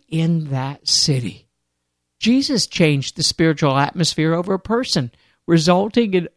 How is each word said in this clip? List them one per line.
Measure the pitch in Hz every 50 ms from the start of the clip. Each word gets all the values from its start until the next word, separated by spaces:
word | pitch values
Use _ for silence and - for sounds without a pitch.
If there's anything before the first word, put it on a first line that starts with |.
| _ _
in | 160 160 160 170 170 165 156 143
that | 135 131 131 135 143 - _
city. | - - - - - 139 127 113 87 - - _ _ _ _ _ _ _ _ _ _ _ _ _ _ _ _
Jesus | - 220 247 269 277 - 277 202 -
changed | - - - 175 151 147 139 131 - -
the | -
spiritual | 156 - - - 165 160 156 - 165 143 131 135
atmosphere | 143 143 - 180 165 - - - 156 160 165
over | 170 175 190
a | 196 190
person, | - - 220 233 262 - - 165 127 117 - _ _ _ _ _ _
resulting | - 165 165 151 175 175 180 202 220 - 240 233 208
in | 185 180 170 - -